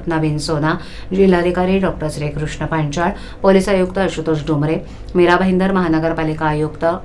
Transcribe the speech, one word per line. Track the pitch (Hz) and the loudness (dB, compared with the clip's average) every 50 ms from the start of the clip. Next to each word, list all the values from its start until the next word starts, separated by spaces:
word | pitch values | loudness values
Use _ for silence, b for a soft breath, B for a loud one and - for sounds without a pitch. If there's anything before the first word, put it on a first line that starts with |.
| - - | -4 -2
नवीन | 165 156 156 151 151 151 | -2 0 0 0 0 -2
सोना, | 147 - 160 147 147 156 170 185 B B B B B - 185 | -2 -2 -2 0 0 0 -2 -2 B B B B B -4 0
जिल्हाधिकारी | 190 190 190 185 175 175 180 175 180 185 185 190 196 | 4 4 6 4 4 2 0 0 0 0 2 2 2
डॉक्टर | 190 170 - - 156 151 | 0 0 -2 -2 -4 -6
श्रीकृष्ण | 147 143 147 147 143 147 156 151 - - 156 | -4 -4 -6 -6 -4 -4 -4 -6 -6 -6 -6
पांचाळ, | - 165 160 151 143 143 180 170 185 196 B B B B B | -4 -2 -2 -2 -2 -2 -2 -2 -2 -2 B B B B B
पोलीस | - 196 190 190 185 208 | 4 6 6 6 4 4
आयुक्त | 196 185 185 180 185 196 | 2 2 0 0 0 0
आशुतोष | 190 165 156 - 156 160 160 151 139 160 | -2 -2 -2 -2 -2 -2 -2 0 0 0
डुमरे, | 156 143 151 156 160 185 B B B B B B - | 0 0 0 0 0 -2 B B B B B B 2
मीरा | 180 175 175 175 180 | 4 4 6 4 4
भाईंदर | 190 190 185 185 185 196 | 2 2 2 2 2 2
महानगरपालिका | 196 190 180 165 160 160 160 165 160 160 160 156 156 156 160 | 2 0 2 2 2 0 0 0 -2 -2 -2 -2 -2 -2 0
आयुक्त | 151 151 151 156 151 - - 165 165 175 185 - | 0 0 0 -2 -4 -4 -2 -2 -2 -2 -2 -6